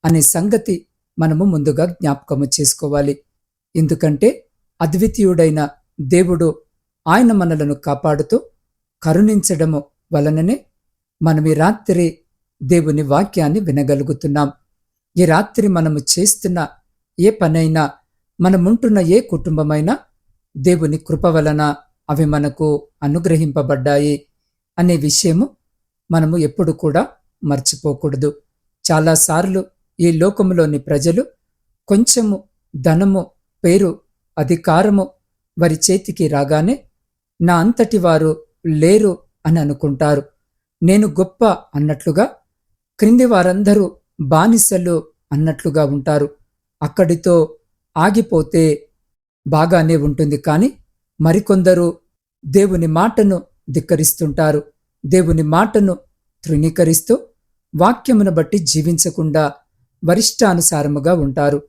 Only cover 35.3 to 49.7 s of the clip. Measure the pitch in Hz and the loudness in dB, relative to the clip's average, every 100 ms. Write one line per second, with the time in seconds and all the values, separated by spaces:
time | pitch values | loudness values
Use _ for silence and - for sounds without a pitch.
35.3 | _ _ - 165 156 - 190 190 - 156 | _ _ -2 0 0 0 -2 -4 -4 -2
36.3 | 147 139 156 175 285 _ _ _ _ _ | -2 0 0 0 -4 _ _ _ _ _
37.3 | _ 170 170 196 240 220 220 175 160 160 | _ 0 2 2 0 0 2 2 2 0
38.3 | 156 _ _ 165 151 165 208 208 170 _ | -2 _ _ -4 0 4 4 2 -2 _
39.3 | _ 151 165 147 143 151 135 151 143 139 | _ -2 0 0 -2 -4 -2 0 0 -4
40.3 | _ _ _ _ _ 165 202 214 147 185 | _ _ _ _ _ 2 2 2 -2 -4
41.3 | _ 226 175 _ 143 151 143 - 156 247 | _ 0 0 _ -4 -4 -2 -2 -2 -2
42.3 | - _ _ _ _ _ - 214 240 254 | -4 _ _ _ _ _ -2 2 4 4
43.3 | 202 180 185 202 208 185 - _ - 139 | 2 2 0 2 2 0 -6 _ -10 0
44.3 | 156 208 226 - 185 175 165 - _ _ | 2 4 2 2 -2 -2 -4 -6 _ _
45.3 | 143 160 151 170 151 143 143 135 151 143 | -2 -2 -2 -4 0 0 -2 -2 -2 -2
46.3 | - _ _ _ _ 151 - 170 170 180 | -8 _ _ _ _ -6 -2 0 0 2
47.3 | 170 160 - _ _ _ 160 180 208 226 | 2 0 -6 _ _ _ -2 2 2 0
48.3 | 160 - 165 160 147 _ _ _ _ _ | -2 0 0 0 0 _ _ _ _ _
49.3 | _ - 151 165 | _ -2 0 2